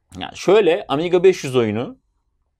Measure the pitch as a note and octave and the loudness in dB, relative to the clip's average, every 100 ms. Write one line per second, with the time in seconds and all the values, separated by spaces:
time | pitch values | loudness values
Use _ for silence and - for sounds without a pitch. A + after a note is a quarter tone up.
0 | _ F2+ E2+ - - G#3+ F3 F3+ - C#3 | _ -14 -14 -8 2 2 4 0 -2 -4
1 | E3+ F3+ F#3 F3+ C#3 B2 A2 G#2+ D#3 C4 | 0 2 2 2 -2 -2 0 -2 -8 -12
2 | _ _ _ _ _ _ | _ _ _ _ _ _